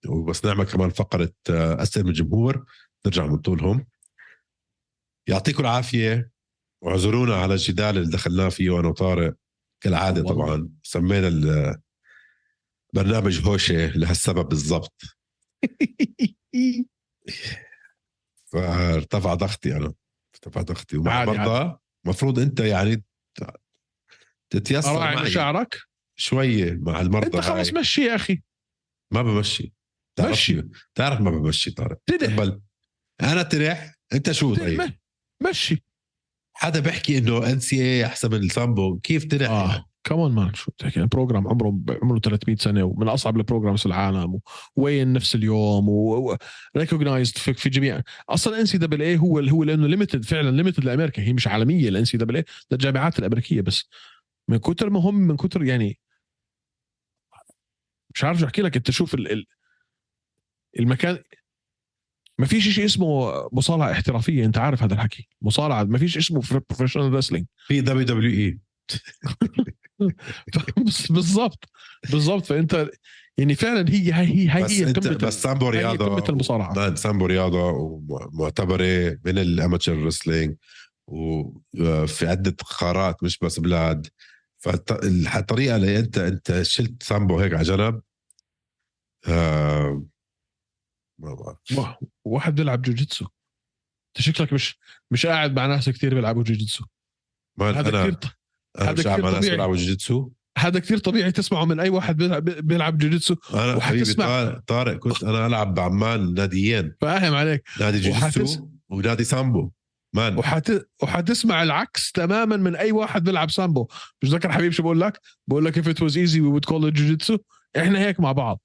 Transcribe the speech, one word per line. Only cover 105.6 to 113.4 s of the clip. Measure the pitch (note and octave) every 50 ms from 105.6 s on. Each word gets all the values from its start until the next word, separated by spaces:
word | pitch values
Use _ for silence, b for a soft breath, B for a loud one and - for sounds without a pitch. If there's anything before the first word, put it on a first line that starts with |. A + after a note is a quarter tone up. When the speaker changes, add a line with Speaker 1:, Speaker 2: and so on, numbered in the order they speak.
| G#2+ G2 F#2
Speaker 1:
بعمان | F2+ F2+ F2+ F#2+ G2+ A2 A2+ A#2 A2 G2 F2 F2
ناديين. | F#2 G2 G2 F#2 F#2+ G2 G#2+ A#2 A2 F2+ D2+ - _
Speaker 2:
فاهم | - D3+ E3+ G3 F#3+ E3+ D3
عليك. | C#3+ D3 D#3 D#3 C3+ - B B B
Speaker 1:
نادي | G#2 G#2+ G#2 G#2
جوجيتسو | F#2+ G2 F#2+ G#2+ C3 D#3 D3 B2+ -
Speaker 2:
وحتس-، | - - - - - - - _ _
Speaker 1:
ونادي | F#2+ G2 G2 A#2 A#2 A2+ A#2
سامبو. | A#2 - C3 C3+ C3 A#2+ F2+ C#2+ G2 - _ _ _ _ _ _ _ -
مان. | G#2 A2+ A2+ G2 B2
Speaker 2:
وحت-، | A#2 - D#3 D#3+ D3 - A3+ G3 - _ _ _ -
وحتسمع | D3 - F3 F3 E3+ A#3 - - A3+ F#3 D#3+ E3+
العكس | D#3+ C#3+ D#3+ A3+ - _ - - - -
تمامًا | - E3+ E3+ G3 A3 A#3 A3 G#3+
من | G3+ F#3+ F3+ E3+
أي | D#3+ F#3+ A3 A3
واحد | G#3+ G#3+ G#3+ - G#3 E3
بيلعب | F#3 F#3+ E3+